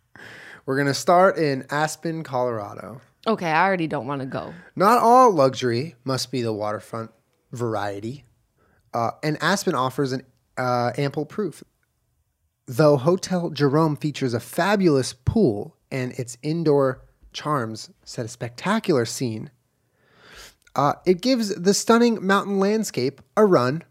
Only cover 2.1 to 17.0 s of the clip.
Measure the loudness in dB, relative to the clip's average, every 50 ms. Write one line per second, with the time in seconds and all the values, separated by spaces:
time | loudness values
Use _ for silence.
2.1 | -6 -8 -8 -6 -4 -2 -2 -2 -2 -4 -8 -8 -12 -14 -14 -16 -16 -18 _ _
3.1 | _ _ -4 -4 -2 -2 -2 0 2 2 2 2 2 0 -2 -4 -4 -6 -6 -6
4.1 | -6 -8 -8 -8 -8 -8 -10 -10 -14 -18 -20 -10 -2 2 4 4 4 6 6 6
5.1 | 8 8 8 6 6 6 4 4 2 0 -2 -2 -2 -2 -4 -6 -10 _ -6 -4
6.1 | -4 -4 -4 -4 -4 -4 -2 -2 -4 -4 -4 -4 -6 -6 -10 -10 -12 -12 -12 -12
7.1 | _ _ _ _ _ _ _ -14 -8 -6 -4 -4 -4 -4 -4 -6 -8 -8 -10 -10
8.1 | -12 -12 -16 _ _ _ _ _ _ _ _ _ _ _ _ _ -4 -4 -2 -2
9.1 | -4 -4 -4 -4 -4 0 0 0 0 0 0 -2 -2 0 -2 -2 -2 -2 -4 -4
10.1 | -4 -8 -10 _ _ _ _ _ -8 -6 -2 0 0 0 0 -2 -2 -2 -4 -2
11.1 | -2 -6 -8 -8 -6 -6 -6 -6 -8 -12 -20 _ _ _ _ _ _ _ _ _
12.1 | _ _ _ _ _ _ _ _ _ _ _ -6 0 4 6 6 6 4 4 2
13.1 | 0 0 0 -4 -4 -4 -4 -4 -2 0 0 2 4 4 2 2 0 -2 -4 -6
14.1 | -4 -4 -4 -2 -2 -4 -6 -6 -4 -2 0 0 2 2 4 4 4 2 0 -2
15.1 | -6 _ -4 0 2 2 2 2 2 -2 -8 -12 _ _ _ -10 -8 -6 -6 -6
16.1 | -8 -10 -10 -10 -10 -10 -6 -4 -4 -2 2 2 2 4 2 0 -2 -4